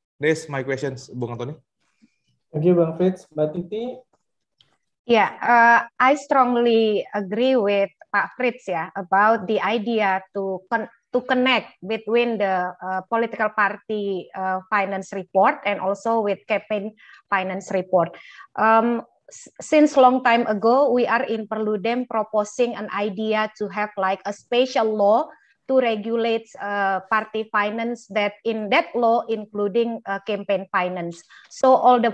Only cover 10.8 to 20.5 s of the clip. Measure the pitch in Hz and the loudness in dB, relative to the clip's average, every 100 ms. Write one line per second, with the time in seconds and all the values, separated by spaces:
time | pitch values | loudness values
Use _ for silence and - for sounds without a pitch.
10.8 | - _ _ 254 247 254 254 233 - _ | -6 _ _ -6 0 0 2 0 -2 _
11.8 | 185 220 220 233 240 220 196 185 180 180 | -8 -8 -2 0 0 -2 0 0 -4 -6
12.8 | 185 190 185 226 226 226 214 214 196 202 | -8 -8 -4 -2 -2 -2 -2 0 0 -2
13.8 | - 214 202 185 - 190 190 185 185 208 | -8 -6 -4 -6 -8 -8 -6 -6 -2 -2
14.8 | 196 190 190 202 175 190 220 302 - 190 | -2 -6 -8 -12 -2 2 2 2 -4 -4
15.8 | 185 196 233 226 208 190 - 208 - 214 | -4 -4 -2 0 0 -4 -4 -6 -4 -6
16.8 | 208 214 - - _ 196 185 190 190 190 | -8 -14 -20 -20 _ -4 -2 -6 -4 -4
17.8 | 185 185 170 - - - - - 220 226 | 2 2 2 -4 -20 -20 -14 0 4 4
18.8 | 233 233 - _ _ - - - - 311 | 2 -2 -8 _ _ -20 -20 -18 0 4
19.8 | 302 285 254 262 247 233 233 | 4 6 6 4 2 2 2